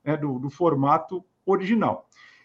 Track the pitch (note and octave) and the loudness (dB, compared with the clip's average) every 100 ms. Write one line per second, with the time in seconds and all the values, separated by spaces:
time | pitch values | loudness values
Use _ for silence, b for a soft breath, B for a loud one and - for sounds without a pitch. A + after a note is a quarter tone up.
0 | C#3+ D3+ D3 B2+ C#3 - E3+ C#3+ C#3 D#3+ | -6 -4 -4 -6 -8 0 0 2 2 2
1 | - F#3 - _ - F#3+ F#3+ A3+ G#3 - | 0 -12 -12 _ 0 0 2 0 0 -2
2 | - b b b | -8 b b b